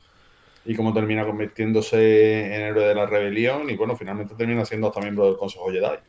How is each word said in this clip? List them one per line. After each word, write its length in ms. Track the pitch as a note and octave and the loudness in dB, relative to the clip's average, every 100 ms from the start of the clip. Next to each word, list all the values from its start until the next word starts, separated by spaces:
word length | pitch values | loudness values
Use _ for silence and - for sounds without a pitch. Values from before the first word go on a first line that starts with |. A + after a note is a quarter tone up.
| _ _ _ _ _ _ | _ _ _ _ _ _
y 100 | A2+ | -8
cómo 180 | A2 A2 | -2 0
termina 320 | A2 G#2+ G#2+ | 0 0 -2
convirtiéndose 1200 | G#2+ G#2+ G#2 - A2 A2 G#2+ A2 A2 A2 A2 A2 G2+ | -2 -4 -6 -4 0 0 2 4 6 8 6 4 -2
en 140 | G#2 | -4
héroe 220 | G#2+ G#2+ G#2 | -2 2 2
de 60 | G#2 | 2
la 100 | G2+ | 0
rebelión 640 | G#2 G2+ G#2+ A#2+ C#3+ D3 | 0 0 0 0 -2 -4
y 60 | G2 | -4
bueno, 200 | A2+ A#2 | -4 -4
finalmente 380 | F#2+ G2+ G#2 | -8 -10 -10
termina 300 | A2 A#2 A#2 | -6 -2 -2
siendo 240 | A2 G#2+ G#2+ | -2 -2 -4
hasta 120 | G#2 | -4
miembro 260 | G#2 G#2 G2 | -4 2 2
del 100 | F#2+ | 2
Consejo 300 | G2 F#2 F#2 | -4 -6 -6
Jedi, 160 | F#2 G2+ - | -2 -2 -4